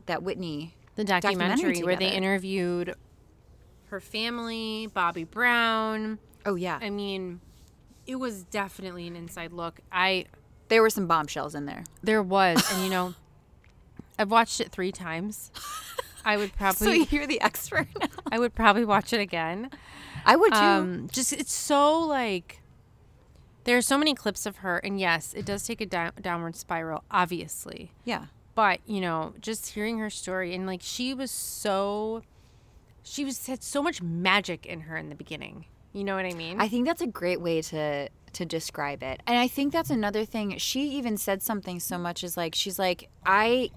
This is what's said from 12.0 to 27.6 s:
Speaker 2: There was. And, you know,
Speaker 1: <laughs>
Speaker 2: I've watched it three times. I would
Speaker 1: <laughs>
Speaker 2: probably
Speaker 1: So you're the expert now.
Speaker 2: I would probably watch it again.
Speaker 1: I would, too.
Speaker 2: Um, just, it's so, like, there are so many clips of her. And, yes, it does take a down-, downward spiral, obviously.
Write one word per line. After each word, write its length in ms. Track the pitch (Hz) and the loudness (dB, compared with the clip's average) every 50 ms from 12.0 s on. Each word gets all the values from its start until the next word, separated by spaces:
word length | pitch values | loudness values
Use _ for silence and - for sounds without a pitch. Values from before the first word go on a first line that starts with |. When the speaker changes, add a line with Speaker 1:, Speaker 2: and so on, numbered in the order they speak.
Speaker 2:
There 220 | - 202 220 220 202 | 0 2 4 4 4
was. 400 | 180 190 196 190 185 170 - - - | 4 4 6 6 6 6 6 4 2
And, 100 | 196 185 190 | 2 0 0
you 60 | 190 | 0
know, 240 | 190 185 180 180 180 - - - - - _ _ - - _ | 0 0 0 -2 -4 -10 -18 -20 -20 -20 _ _ -20 -20 _
Speaker 1:
<laughs> 520 | - - - - - - - - - - - | -20 -20 -20 -20 -20 -20 -20 -20 -8 -4 -2
Speaker 2:
I've 140 | 214 196 | 0 4
watched 300 | 220 233 233 - - - | 6 4 4 4 2 -4
it 100 | - - | -4 -4
three 220 | - - 185 185 190 | -4 -4 -4 -4 -4
times. 580 | - 185 170 160 165 180 214 214 - - - - - - - - - - - - - - - - - - | -6 -8 -8 -6 -6 -6 -6 -8 -10 -12 -16 -14 -14 -10 -10 -10 -10 -10 -10 -8 -10 -10 -10 -12 -4 0
I 120 | 220 208 208 | 2 2 2
would 180 | 208 196 - | 2 -2 -2
Speaker 1:
<laughs> 20 | - | 0
Speaker 2:
probably 480 | 202 196 190 - 214 233 294 339 311 | 2 2 2 4 4 6 6 6 6
Speaker 1:
So 100 | - 311 | 6 4
you're 120 | 294 294 269 | 0 2 0
the 120 | 277 - | 2 2
expert 460 | - 214 - - - - - - - - - - | 2 2 2 -2 -6 -4 -2 -2 -2 -2 -2 -4
now. 80 | - 294 - - - 294 | -4 -4 -4 -8 -6 -2
Speaker 2:
I 80 | 220 226 | 0 2
would 160 | 247 240 - | 2 0 2
probably 280 | - 226 226 202 208 233 | 4 6 6 6 6 4
watch 280 | 214 208 196 202 - - | 4 4 4 4 2 0
it 60 | 233 | -2
again. 500 | 202 180 - 170 160 160 170 196 226 269 - - - - - - - - - - - | -2 -2 -2 -2 -2 -2 -4 -4 -6 -10 -12 -16 -20 -20 -20 -18 -16 -14 -14 2 6
Speaker 1:
I 100 | - 226 | 8 8
would, 160 | 294 381 440 - | 10 8 8 8
too. 40 | 214 | 8
Speaker 2:
Um, 480 | 208 202 202 196 185 185 180 180 117 - | 8 8 6 6 4 2 -2 -4 -6 -6
just, 200 | - 254 262 - - | -4 -2 -2 -2 -2
it's 200 | - 285 - - | -4 -4 -4 -4
so, 460 | - - - 294 285 285 294 311 330 | -4 0 2 6 6 8 6 6 4
like, 640 | 330 311 294 269 247 226 196 180 170 - - - - - - - - _ - _ - - - - - - - - - - - - - | 4 2 2 0 0 0 -2 -2 -4 -8 -14 -20 -20 -20 -20 -20 -20 _ -20 _ -20 -20 -20 -20 -20 -20 -20 -20 -20 -20 -20 -6 0
there 120 | - 240 247 | 2 4 4
are 40 | |
so 160 | 233 - 269 277 | 4 4 2 4
many 180 | 302 311 277 | 4 2 0
clips 300 | 233 - 214 196 - - 214 | 0 -2 -4 -4 -4 -6 -8
of 100 | 196 - | -8 -6
her. 200 | - 190 175 170 | -4 -2 -2 -2
And, 200 | - 196 196 196 | -2 -4 -4 0
yes, 340 | 190 175 170 165 - - - | 2 2 2 0 0 -4 -10
it 100 | - 208 | -8 -8
does 220 | 196 202 202 - - | -6 -6 -6 -6 -6
take 140 | 233 220 | -8 -8
a 40 | 220 | -6
down-, 280 | 190 190 175 170 170 - - | -4 -4 -4 -4 -4 -6 -8
downward 360 | 202 185 175 170 170 165 165 | -6 -4 -4 -4 -4 -6 -8
spiral, 480 | - - - 180 165 165 160 160 151 - - | -10 -8 -6 -6 -4 -4 -4 -6 -8 -6 -2
obviously. 800 | - 196 180 175 180 165 170 156 - - | 0 0 0 0 -2 -6 -8 -8 -10 -12